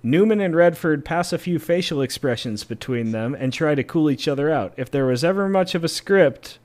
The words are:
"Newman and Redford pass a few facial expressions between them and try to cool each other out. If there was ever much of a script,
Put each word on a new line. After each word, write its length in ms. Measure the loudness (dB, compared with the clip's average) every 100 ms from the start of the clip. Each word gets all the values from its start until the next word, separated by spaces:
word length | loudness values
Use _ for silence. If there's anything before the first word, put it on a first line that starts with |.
"Newman 360 | 2 2 4 2
and 160 | 2 4
Redford 480 | 4 4 -2 -2
pass 300 | -2 -4 -2
a 40 | -4
few 180 | -2 -4
facial 420 | 0 0 0 -2
expressions 640 | -2 -2 -2 -2 -4 -8
between 480 | -8 -10 -6 -4 -2
them 240 | -2 -4 -4
and 140 | -4
try 220 | -2 0 0
to 80 |
cool 260 | 0 0 0
each 160 | 0 -2
other 200 | -2 0
out. 220 | 0 -4 -6
If 120 | -4
there 140 | 0 0
was 160 | 2
ever 260 | 0 0 0
much 260 | 0 0 -2
of 80 |
a 60 | -2
script, 720 | -6 0 4 4 2 -18 -20